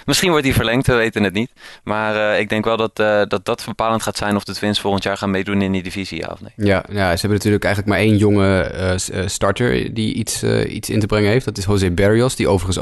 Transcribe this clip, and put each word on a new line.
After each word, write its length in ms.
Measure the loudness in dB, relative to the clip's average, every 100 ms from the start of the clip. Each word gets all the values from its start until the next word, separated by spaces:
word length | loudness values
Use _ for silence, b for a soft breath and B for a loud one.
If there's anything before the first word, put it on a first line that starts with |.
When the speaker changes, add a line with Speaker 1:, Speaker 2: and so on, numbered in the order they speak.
| -2
Speaker 1:
Misschien 240 | 0 2
wordt 160 | 2 2
hij 80 | 2
verlengd, 320 | 2 0 2
we 60 |
weten 300 | 2 2 0
het 100 | 0
niet. 180 | 0 -4 B B B
Maar, 500 | -6 -4 -2 0 2
eh, 60 | 0
ik 100 | 0
denk 160 | -2 0
wel 120 | 0
dat, 220 | -2 0
eh, 220 | 2 2 2
dat 180 | -2 -2
dat 180 | -6 -6
bepalend 340 | -4 -2 0
gaat 140 | -2 -4
zijn 180 | -2 -2
of 80 |
de 100 | -4
Twins 260 | -4 -2 -2
volgend 240 | 0 0
jaar 140 | -2 -2
gaan 140 | -2
meedoen 300 | -2 -2 0
in 100 | 0
die 120 | -2
divisie, 360 | -4 -8 -8 -8
ja 100 | -10
of 100 | -12
nee. 100 | -14 -4
Speaker 2:
Ja, 280 | 0 0 -2
ja, 140 | -2 0 0
ze 40 |
hebben 100 | 2 2
natuurlijk 260 | 2 2
eigenlijk 320 | 2 0 0 2
maar 80 | 4
één 120 | 4
jonge, 440 | 4 4 4 2
eh, 360 | 0 -2 -2 -2
s-, 120 | -4
eh, 180 | -4 -4
starter 640 | -2 -2 0 0 0 -2
die 200 | -4 -2
iets, 300 | -2 -4 -4
eh, 300 | 0 0 0 -4
iets 140 | -4
in 100 | -2
te 60 | 0
brengen 240 | 2 2
heeft. 160 | 2 0
Dat 120 | -4
is 80 | 0
José 260 | 2 2
Berrios, 440 | 2 4 4 2 0
die 120 | 2
overigens 320 | 2 0 0